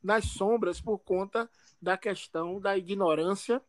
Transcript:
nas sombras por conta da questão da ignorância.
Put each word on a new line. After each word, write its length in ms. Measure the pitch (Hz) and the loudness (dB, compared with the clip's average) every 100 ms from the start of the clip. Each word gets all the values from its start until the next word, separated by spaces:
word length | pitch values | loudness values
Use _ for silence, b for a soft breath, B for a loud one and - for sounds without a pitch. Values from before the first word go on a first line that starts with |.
nas 220 | 185 220 | 2 2
sombras 560 | 196 - 196 233 185 175 | 2 0 2 2 2 -2
por 180 | 240 208 | -4 -4
conta 500 | - 185 196 226 233 b b b | 0 -2 0 -4 -6 b b b
da 160 | 180 185 | -2 0
questão 600 | 214 185 - 165 170 190 | -2 -4 -6 -6 -6 -2
da 180 | 196 196 | 0 0
ignorância. 840 | 175 196 185 156 170 196 - 240 | -2 0 2 2 2 -2 -2 -2